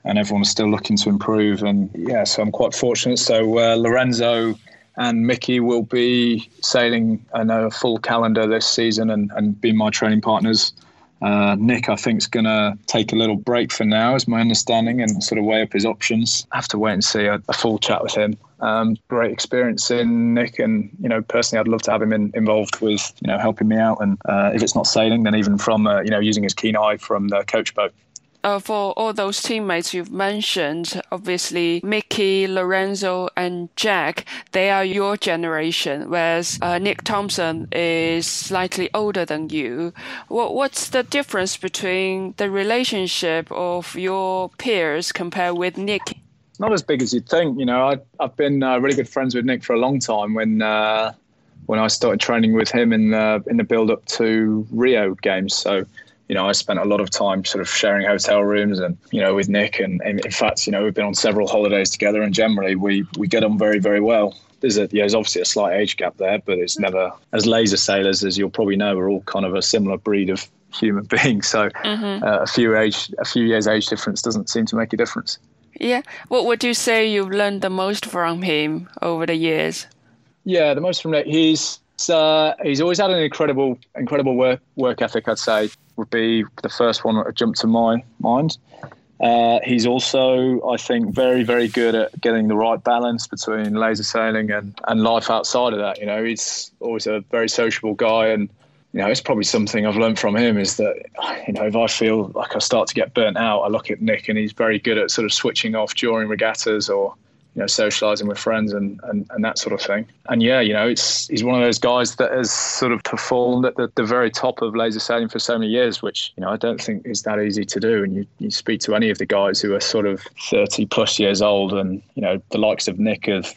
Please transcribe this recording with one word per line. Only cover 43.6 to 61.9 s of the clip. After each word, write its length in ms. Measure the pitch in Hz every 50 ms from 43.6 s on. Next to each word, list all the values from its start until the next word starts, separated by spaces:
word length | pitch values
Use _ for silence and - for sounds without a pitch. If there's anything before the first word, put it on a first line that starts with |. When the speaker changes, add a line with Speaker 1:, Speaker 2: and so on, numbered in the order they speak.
| 180 175 175 175 170 - -
Speaker 2:
your 540 | 170 185 185 190 190 190 185 185 185 185 180 -
peers 560 | - - 247 214 185 165 156 147 165 180 - -
compared 440 | - 175 175 170 202 175 175 175
with 200 | 175 180 185 180
Nick? 400 | 190 196 202 208 190 - - - - - _ _ _ _ _ _ -
Speaker 1:
Not 140 | 196 226 214
as 100 | 170 -
big 180 | - 151 131
as 120 | 127 107 123
you'd 140 | 117 -
think. 300 | - 165 165 175 151 120
You 80 | 135 131
know, 220 | 123 123 127 131
I, 100 | 139 139 135 - _ _ -
I've 160 | 147 127 -
been, 260 | - 147 143 143 139
uh, 160 | 135 131 127 123
really 160 | 131 139 139
good 140 | 135 120 -
friends 240 | - 139 131 127 120
with 120 | 123 117
Nick 180 | 131 127 - -
for 100 | - 120
a 60 | 113
long 200 | 123 131 143 131
time 340 | - - 110 104 104 104 110
when, 280 | 110 110 110 110 110
uh, 520 | 110 110 107 107 107 107 110 110 110 110 - - _ _ _ _ _ _ _ - -
when 140 | - 110 110
I 80 | 110
started 320 | 110 - - - 117 98 110
training 340 | - - 117 113 113 110 110
with 160 | 110 110 -
him 220 | - 120 120 117
in 200 | 113 110 110 107
the, 320 | 110 110 110 107 107 101 -
in 100 | - 117
the 60 | 117 107
build-up 420 | - 117 113 110 110 110 - -
to 640 | - - - 117 113 110 110 110 107 107 110 107 110
Rio 440 | - 113 123 131 120 110 101 95 95
Games. 400 | - - 104 95 92 98 98 -
So, 300 | - - 98 101 95 98 - _ - - - _ _ _
you 80 | - 95
know, 120 | 95 92
I 40 | 101
spent 280 | 101 - - - 101 87
a 60 | 92
lot 160 | 104 104 101
of 80 | 101 92
time 360 | - - 101 101 95 95 92
sort 160 | - - 98
of 80 | 90 -
sharing 360 | - - - 104 101 101 98
hotel 380 | 104 101 98 - - 104 101 101
rooms 360 | 101 104 104 104 104 98 92
and, 180 | 90 87 87 - _ _
you 100 | - 107
know, 120 | 95 95 98
with 160 | 101 95 98
Nick. 300 | 101 104 104 104 - 98
And, 220 | 98 95 90 87
and 220 | - 107 101 98 -
in 80 | -
fact, 360 | - - 113 104 - - -
you 40 | 104
know, 120 | 101 98 104
we've 100 | 107 95
been 120 | 104 104
on 100 | 101 92
several 320 | - - 110 98 104 101
holidays 420 | 90 - 107 104 101 101 98 95
together, 320 | 95